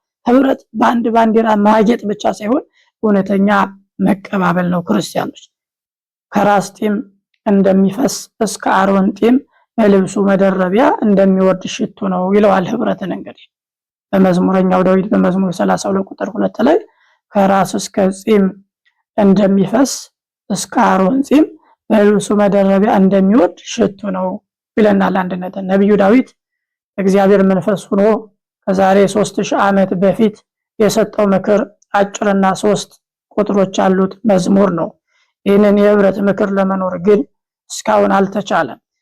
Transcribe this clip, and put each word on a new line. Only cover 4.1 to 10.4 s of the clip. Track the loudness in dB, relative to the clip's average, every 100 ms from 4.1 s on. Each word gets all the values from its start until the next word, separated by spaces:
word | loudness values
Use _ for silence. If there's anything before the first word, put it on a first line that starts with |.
| -4 -4 -4 -2 -2 -2
ነው። | -4
ክርስቲያኖች | -2 -4 -4 -6 -8 -12 _ _ _ _ _ _ _ _ _
ከራስ | -2 2 0 -2
ጢም | -6 -4 -4 -8 _ _ _ 0
እንደሚፈስ | 2 2 2 0 0 -4 -4 -14 -6
እስከ | -6 -4 -2
አሮን | 0 2 2 0
ጢም | 0 0 0 -2 _ _ -2
በልብሱ | 2 2 2 -2
መደረቢያ | 0 2